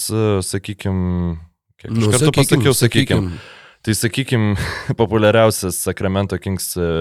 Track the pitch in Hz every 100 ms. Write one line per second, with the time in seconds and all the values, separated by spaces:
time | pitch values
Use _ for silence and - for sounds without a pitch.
0 | - 110 107 98 92 98 - 98 101 92
1 | 90 90 87 82 82 _ _ _ - 113
2 | 107 120 151 143 135 131 120 123 117 113
3 | - 104 92 82 - - - _ - 104
4 | 117 - 127 120 107 98 80 - - -
5 | 107 110 107 113 110 - 92 - 95 -
6 | 98 95 98 90 98 92 - 90 85 82